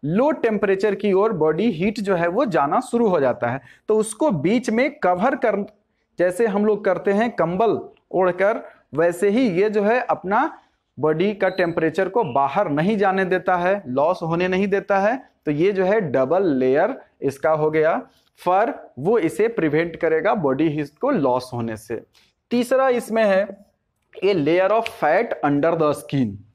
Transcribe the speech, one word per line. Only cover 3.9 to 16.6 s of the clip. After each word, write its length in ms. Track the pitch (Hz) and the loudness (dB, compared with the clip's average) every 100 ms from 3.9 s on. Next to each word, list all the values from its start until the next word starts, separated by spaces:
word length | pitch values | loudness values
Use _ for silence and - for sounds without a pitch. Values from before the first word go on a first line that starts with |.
| 214 | 0
उसको 340 | 214 - 311 | 0 -2 -2
बीच 380 | 185 143 240 247 | 0 0 0 0
में 280 | 220 277 294 | 0 0 0
कवर 360 | 180 180 226 | -2 2 0
कर, 220 | 285 233 196 202 _ _ _ _ _ | 0 -2 -2 -6 _ _ _ _ _
जैसे 280 | 175 180 233 | -2 2 0
हम 200 | 196 208 | 2 0
लोग 180 | 208 | 0
करते 280 | 208 175 190 | 0 -2 0
हैं 180 | 202 233 | 0 0
कंबल 480 | - 165 180 226 139 - _ _ | 0 -2 0 0 0 -4 _ _
ओढ़कर, 480 | - 185 175 196 240 - - _ | 0 0 2 0 0 -6 -20 _
वैसे 340 | 135 170 175 202 | 0 0 2 0
ही 180 | 208 262 170 | 2 0 2
ये 100 | 208 | 0
जो 120 | 214 | 0
है 180 | 202 247 | 0 0
अपना 420 | - 156 180 208 311 - _ _ _ - | 0 -4 0 0 0 -4 _ _ _ -4
बॉडी 340 | 147 156 190 | 0 2 0
का 140 | 208 190 | 0 -2
टेम्परेचर 600 | 185 175 165 160 156 185 | 0 -2 0 -2 0 -2
को 160 | 214 | 0
बाहर 440 | 196 127 139 - 202 | 0 0 0 0 -2
नहीं 260 | 143 170 220 | 0 0 0
जाने 260 | 196 190 | 0 0
देता 320 | 185 185 180 180 | 0 0 0 0
है, 260 | 175 202 196 | 0 -2 -2
लॉस 360 | 127 151 180 | 0 0 0
होने 260 | 165 165 185 | -2 -2 0
नहीं 200 | 185 202 | 0 0
देता 300 | 196 190 196 | -2 0 0
है। 180 | 202 247 - _ - | 2 -2 -8 _ -4
तो 40 | |
ये 220 | 147 180 | 0 0
जो 120 | 190 | 2
है 160 | 185 214 | 2 0
डबल 440 | 180 131 131 170 196 | 0 0 2 2 2
लेयर 360 | 135 | 2